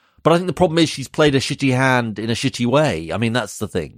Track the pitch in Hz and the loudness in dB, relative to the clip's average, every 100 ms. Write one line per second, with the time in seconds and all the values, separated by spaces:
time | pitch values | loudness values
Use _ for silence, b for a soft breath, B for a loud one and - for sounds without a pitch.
0 | b b 156 170 180 - 180 165 160 - | b b 2 2 0 0 2 2 0 -2
1 | 123 - 147 131 - 139 135 127 131 123 | -6 2 2 2 -2 -2 0 2 2 2
2 | 117 101 113 113 135 - 120 139 151 80 | -2 -4 -4 -2 -2 -2 0 2 2 -2
3 | 82 95 117 113 - - 104 90 73 | -4 -2 0 -2 -4 -8 -6 -4 -6